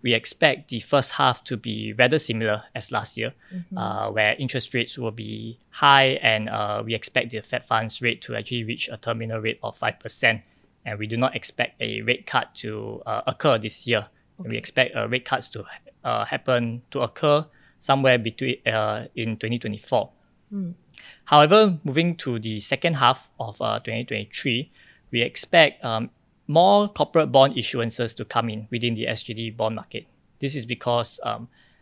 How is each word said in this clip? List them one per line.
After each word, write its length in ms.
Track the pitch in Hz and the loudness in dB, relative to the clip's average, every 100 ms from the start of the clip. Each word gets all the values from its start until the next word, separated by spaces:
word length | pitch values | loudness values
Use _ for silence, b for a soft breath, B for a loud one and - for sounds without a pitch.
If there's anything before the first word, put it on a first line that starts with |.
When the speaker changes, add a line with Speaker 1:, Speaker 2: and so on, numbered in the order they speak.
Speaker 1:
we 140 | 123 | 2
expect 540 | 113 - - 156 - - | 2 0 0 2 2 -6
the 120 | 117 | -10
first 320 | - 143 - | 0 2 2
half 320 | - 131 120 | 2 2 2
to 140 | - 117 | -4 -8
be 340 | 117 107 107 | -6 -8 -2
rather 260 | 107 123 151 | 2 4 4
similar 440 | - 113 110 107 - | 0 -2 0 -2 -4
as 160 | 120 - | -10 -4
last 280 | 113 101 - | -4 -4 -6
year, 160 | 113 - B | -8 -10 B
Speaker 2:
Mm-hmm. 220 | 185 175 185 | -12 -10 -6
Speaker 1:
uh, 320 | 107 104 107 | -4 -4 -2
where 240 | 104 107 - | 2 2 0
interest 340 | 131 131 - | -2 -4 -4
rates 240 | 151 - - | -4 -4 -6
will 140 | 117 | -8
be 460 | 110 107 107 113 117 _ | -6 -10 -10 -12 -14 _
high 500 | - 147 139 135 131 | 2 6 8 6 2
and, 260 | 117 110 110 | 2 2 0
uh, 340 | 110 104 107 | -4 -2 -4
we 100 | 110 | -4
expect 380 | 113 - 123 117 | -6 -4 -4 -2
the 100 | 113 | -6
Fed 220 | - 123 - | -6 -8 -2
funds 340 | 113 110 - | -2 -2 -4
rate 220 | 120 113 | -4 -4
to 120 | - | -6
actually 300 | 113 107 120 | -10 -6 -6
reach 240 | 110 117 - | -6 -8 -8
a 60 | 110 | -6
terminal 440 | 117 113 113 113 | -6 -6 -6 -4
rate 200 | 110 113 | -4 -4
of 140 | 113 - | -8 -6
five 240 | 113 - | -6 -6
percent. 420 | 113 - 120 113 b b b _ - | -10 0 2 2 b b b _ -12
And 120 | 104 | -8
we 80 | 107 | -4
do 120 | 117 | 0
not 180 | 131 - | 0 -2
expect 440 | - - 120 - | -6 -4 -4 -4
a 200 | 110 110 | -6 -2
rate 260 | 110 123 - | -2 -2 0
cut 280 | 131 - - | -2 -2 -6
to, 460 | 107 107 110 110 117 | -10 -8 -10 -10 -6
uh, 160 | 110 - | -4 -4
occur 320 | - 156 113 | 0 2 2
this 280 | 107 - - | 0 -6 0
year. 220 | 113 104 _ _ - | -2 -2 _ _ -14
And 80 | 143 | -8
we 60 | |
Speaker 2:
Okay. 60 | 113 | -8
Speaker 1:
expect, 380 | - - 127 120 | -2 2 2 0
uh, 100 | 110 | -2
rate 200 | 123 - | -4 -2
cuts 220 | 131 - | -4 -4
to, 140 | - 98 - - _ | -12 -14 -18 -20 _
uh, 220 | 123 113 | -4 -4
happen, 560 | 107 135 - 123 117 120 - | -4 -4 0 0 0 -6 -8
to 80 | 139 | -4
occur 420 | 120 - 156 147 156 b b b | -4 0 2 2 0 b b b
somewhere 400 | - 139 135 123 | 0 4 6 4
between, 380 | 110 - 185 - 117 | 2 -4 -4 -2 -2
uh, 400 | 110 107 107 - | 0 0 -2 -6
in 220 | - 113 107 | -6 -6 -4
twenty 220 | 110 120 | -4 -4
twenty-four. 500 | 107 104 - 120 - _ _ _ _ | -6 -8 -2 -2 -2 _ _ _ _
Speaker 2:
Mm. 220 | 202 175 175 _ B B B - | -8 -8 -10 _ B B B 4
Speaker 1:
However, 520 | 147 151 208 214 160 | 8 8 8 6 4
moving 320 | 147 135 170 170 | 0 0 0 -2
to 140 | 135 117 | -4 -4
the 200 | 110 110 | -4 -6
second 360 | - 135 170 | -4 -2 0
half 360 | 147 123 131 - - | 4 4 4 -2 -12
of, 220 | 113 - | -10 -4
uh, 200 | 113 110 | -2 -2
twenty 240 | 113 113 | -4 -8
twenty-three, 680 | 110 107 104 - 135 120 156 b b b _ | -6 -6 -6 -6 -2 -2 -4 b b b _
we 100 | 120 | -2
expect, 640 | 113 - - 175 147 - | 0 -2 4 6 6 4
um, 240 | 120 113 117 _ _ _ - | -4 -4 -4 _ _ _ 0
more 420 | 151 185 202 202 | 4 6 6 4
corporate 440 | - 147 165 143 | 0 2 2 6
bond 220 | 135 135 | 6 6
issuances 600 | 135 - 123 117 - 117 | 4 -4 -4 -4 -2 -4
to 80 | - | -6
come 280 | 117 117 117 | -4 -2 -2
in 180 | 107 107 | -6 -8
within 220 | 117 120 | -4 -2
the 160 | 110 117 | -2 -4
S 140 | 117 | -6
G 100 | - | -8
D 160 | 110 113 | -8 -8
bond 280 | 113 110 110 | -4 -4 -4
market. 280 | - 113 - _ _ _ | -10 -14 -14 _ _ _
This 140 | 139 | -6
is 120 | 143 117 | -6 -8
because, 520 | 117 123 120 117 - | -6 -2 0 -2 -6
um, 260 | 120 113 117 b b b | -8 -8 -10 b b b